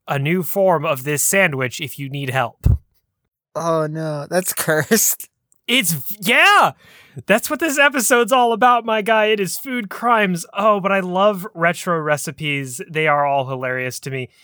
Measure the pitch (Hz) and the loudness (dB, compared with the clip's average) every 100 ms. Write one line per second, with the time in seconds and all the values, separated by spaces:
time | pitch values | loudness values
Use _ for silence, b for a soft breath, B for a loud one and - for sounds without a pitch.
0 | - 143 139 180 165 202 190 160 156 135 | -6 -4 -2 -2 -2 0 2 2 0 -4
1 | 135 147 - 196 185 135 127 - 151 - | -2 -2 0 2 2 0 -4 -6 -10 -10
2 | 139 139 135 127 120 - - - - _ | -10 -8 -4 -2 -2 0 2 2 -2 _
3 | _ _ _ _ _ 151 165 160 151 156 | _ _ _ _ _ -6 -2 -2 -2 -4
4 | 156 147 147 175 180 - - 156 151 226 | -6 -6 -4 -4 -2 -4 -2 0 2 0
5 | - - - _ _ _ - 247 175 156 | 0 -4 -10 _ _ _ -2 0 0 -4
6 | - - 190 262 370 403 208 - B B | -6 -6 0 4 4 6 4 0 B B
7 | B B - 214 - 302 330 269 285 285 | B B 0 0 0 -2 0 4 2 2
8 | 214 240 226 254 240 220 247 240 233 220 | 2 2 4 4 4 4 4 4 2 -2
9 | 208 220 214 214 180 - 277 247 202 - | 2 2 2 2 -2 -6 -6 -6 -6 -4
10 | 233 226 196 175 - 202 214 208 190 196 | 2 2 2 0 -6 -2 2 2 0 0
11 | 185 180 208 196 196 170 170 170 - 165 | 0 2 2 2 -4 -2 -2 0 -2 -2
12 | 151 147 - 143 156 143 135 123 190 156 | 0 -2 -2 -8 -4 -4 -4 -10 -8 -2
13 | 156 147 143 139 131 131 127 127 127 - | 2 2 2 0 0 -4 -4 -4 -4 -6
14 | 139 131 123 b | -8 -8 -10 b